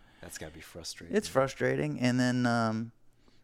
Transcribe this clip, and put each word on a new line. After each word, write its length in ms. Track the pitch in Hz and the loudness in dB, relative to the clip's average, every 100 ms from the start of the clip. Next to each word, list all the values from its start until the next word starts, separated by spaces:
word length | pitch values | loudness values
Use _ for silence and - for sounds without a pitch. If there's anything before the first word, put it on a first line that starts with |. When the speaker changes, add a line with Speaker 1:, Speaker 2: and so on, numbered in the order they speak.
| - - | -20 -20
Speaker 1:
That's 180 | 87 - | -16 -12
gotta 140 | 80 | -14
be 80 | 80 | -14
frustrating. 560 | - 87 78 - 85 95 | -16 -14 -12 -12 -4 -2
Speaker 2:
It's 100 | - | 0
frustrating. 720 | 131 135 - 127 135 151 143 | 2 2 2 0 2 0 2
And 220 | 123 123 | 2 4
then, 260 | 127 123 123 | 2 2 2
um, 460 | 117 113 110 113 - - - _ - | 4 2 0 -4 -10 -20 -20 _ -20